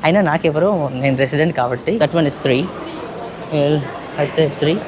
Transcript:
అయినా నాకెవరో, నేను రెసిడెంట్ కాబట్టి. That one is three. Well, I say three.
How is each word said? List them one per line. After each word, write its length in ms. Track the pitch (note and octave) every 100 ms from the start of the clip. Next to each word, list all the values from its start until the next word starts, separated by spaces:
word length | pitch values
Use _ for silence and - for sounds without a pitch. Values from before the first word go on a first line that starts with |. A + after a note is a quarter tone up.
| D#3
అయినా 140 | F#3+ F3
నాకెవరో, 400 | D#3+ E3 D3+ F#3 F#3+ C#3+ B2+
నేను 140 | C#3 C3
రెసిడెంట్ 320 | C3+ D3 D#3+ D3
కాబట్టి. 320 | B2 B2 - G#3+
That 120 | D3 E3
one 80 | D3
is 60 | C#3
three. 180 | C#3+ B2+ F#3 - - - - - - - -
Well, 240 | D3+ C#3+ D3+ C3+ - - -
I 40 | D3
say 120 | D#3 D3+ -
three. 180 | D3 F#3+